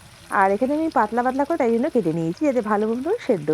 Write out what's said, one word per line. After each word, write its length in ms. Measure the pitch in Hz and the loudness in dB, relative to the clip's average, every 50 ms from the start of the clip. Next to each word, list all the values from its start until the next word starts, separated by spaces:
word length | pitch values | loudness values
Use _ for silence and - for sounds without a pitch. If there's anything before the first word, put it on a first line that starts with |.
| - - - - - - - 208 | -20 -20 -20 -20 -10 -4 0 2
আর 80 | 196 190 196 | 4 4 4
এখানে 180 | 208 262 254 294 302 | 2 0 0 0 0
আমি 100 | 320 320 - 269 | -2 0 0 0
পাতলা 240 | 220 208 226 240 240 | 0 0 0 0 0
পাতলা 180 | 262 254 269 285 - | 0 0 0 0 0
করে 100 | 339 330 269 | 0 0 2
তাই 80 | 233 226 | 2 2
জন্য 120 | 233 247 233 - | 2 0 0 0
কেটে 180 | 247 180 165 156 170 | 0 0 0 0 0
নিয়েছি, 220 | 165 165 180 - 302 294 | -2 -2 -2 0 0 0
যাতে 140 | 254 247 208 214 | 0 0 0 0
ভালো 140 | 214 202 214 220 | 0 0 0 0
মতো 200 | 226 247 262 320 427 480 - | -2 -2 -2 -4 -4 -2 -2
সেদ্ধ 220 | - 240 175 147 147 | -2 -2 0 0 -2